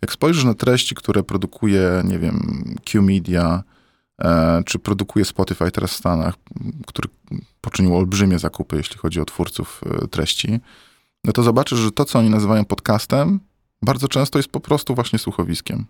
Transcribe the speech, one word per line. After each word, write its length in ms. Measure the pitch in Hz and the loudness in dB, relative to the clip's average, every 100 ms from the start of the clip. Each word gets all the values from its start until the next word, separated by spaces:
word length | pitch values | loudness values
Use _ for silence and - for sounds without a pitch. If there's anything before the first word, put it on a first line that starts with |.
Jak 100 | - | -6
spojrzysz 320 | - 147 165 | 0 0 4
na 100 | 131 | 2
treści, 400 | 110 127 123 - | 2 2 2 0
które 280 | - - 101 | -6 -2 0
produkuje, 800 | 92 98 92 - 110 98 92 90 | 0 -2 -4 -2 2 4 4 2
nie 140 | 90 92 | 0 0
wiem, 460 | 85 80 - - - - | -2 -2 -4 -6 -8 -10
Q 180 | - 110 | -2 2
Media, 600 | 98 98 85 90 85 87 - _ _ _ _ _ | 4 4 2 0 2 0 -4 _ _ _ _ _
e, 400 | 80 85 82 85 - | 0 4 4 2 0
czy 120 | - | -4
produkuje 460 | - 98 98 - | -2 -4 -2 0
Spotify 460 | 98 - 95 92 85 | 0 0 -2 0 -2
teraz 220 | - 95 | -2 -4
w 40 | - | -4
Stanach, 380 | - 85 82 92 _ - - - - | -2 0 -2 -6 _ -12 -10 -12 -14
który 220 | - - _ _ - - _ | -10 -10 _ _ -12 -12 _
poczynił 360 | - - 92 87 | -10 0 2 4
olbrzymie 420 | 92 98 101 90 | 2 2 2 2
zakupy, 380 | 80 - - 76 | -2 -6 -4 -4
jeśli 200 | 73 - | -6 -6
chodzi 240 | 85 82 | -4 -4
o 40 | |
twórców, 560 | 76 - 85 - 82 - - - | -6 -4 -4 -4 -10 -8 -6 -4
e, 40 | - | -4
treści, 520 | - - - - 110 - - _ _ _ _ | -4 -2 -2 -2 -4 -4 -20 _ _ _ _
no 80 | - | -2
to 100 | 107 | 2
zobaczysz, 360 | 117 117 143 120 | 4 4 2 0
że 140 | 107 | 0
to, 120 | - | 0
co 140 | 143 123 | 0 4
oni 120 | 113 | 4
nazywają 340 | 107 101 110 | 4 4 2
podcastem, 760 | 104 - - 107 - 127 147 196 _ _ _ _ | 2 -2 0 0 2 0 2 0 _ _ _ _
bardzo 260 | 110 131 135 | -2 0 0
często 300 | 135 143 151 | 0 0 0
jest 100 | 135 | -2
po 120 | - | -6
prostu 340 | - 147 - | 0 0 0
właśnie 240 | 127 120 113 | -2 0 -2
słuchowiskiem. 680 | - - 87 85 - - 107 | -4 -4 -2 -4 -6 -8 -8